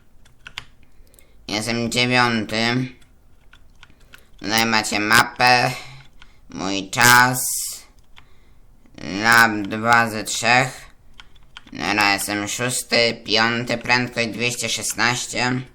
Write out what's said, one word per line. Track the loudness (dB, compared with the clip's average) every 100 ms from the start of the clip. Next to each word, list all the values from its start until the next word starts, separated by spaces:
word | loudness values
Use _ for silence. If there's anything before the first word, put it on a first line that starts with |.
| -20 -20 -20 -20 -20 -18 -20 -20 -20 -20 -20 -20 _ -20 -8
Jestem | -6 -4 -4 -2
dziewiąty. | -2 0 2 2 0 -4 -2 -2 -2 -4 -10 -20 -20 -20 -20 -20 -20 -20 -20 -20 -20 -20 -20 -20 -14
Tutaj | -2 2 4
macie | 2 0 -2
mapę. | 4 4 4 2 4 4 2 -4 -14 -20 -20 -20 -20 -20 -16
Mój | -8 -6 -6 -4
czas. | 2 6 8 6 2 -4 -6 -8 -12 -18 -20 -20 -20 -20 -20 -20 -20 -20 -20 -20 -16 -10 -2
Lap | 4 6 6
dwa | 2 -6 -4 2 2 2
ze | -4
trzech. | -8 -4 2 2 2 -6 -20 -20 -20 -20 -20 -20 -20 -20 -18
Teraz | -8 -4 0 0
jestem | 0 -2 -6 -6
szósty, | -6 -4 -4 -2 0 0 -2 -2
piąty, | 0 0 -2 -4 -6
prędkość | -2 -2 -2 -4 -6
dwieście | -4 -6 -4 -6
szesnaście. | -6 -6 -2 -2 -2 -6 -4 -2 -4 -8